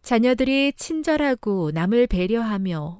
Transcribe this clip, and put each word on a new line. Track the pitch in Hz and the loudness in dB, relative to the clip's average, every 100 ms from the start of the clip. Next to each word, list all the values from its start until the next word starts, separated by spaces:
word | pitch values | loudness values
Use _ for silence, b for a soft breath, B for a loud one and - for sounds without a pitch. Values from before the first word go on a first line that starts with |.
자녀들이 | - 233 247 254 262 269 277 | 0 2 2 2 2 2 0
친절하고 | - - 320 311 302 285 254 214 190 156 | -2 -6 -4 0 0 0 0 -2 -2 -2
남을 | 156 180 233 240 | 0 2 2 2
배려하며 | 185 185 233 226 202 190 165 151 180 | 2 0 0 -2 -2 -4 -4 -6 -8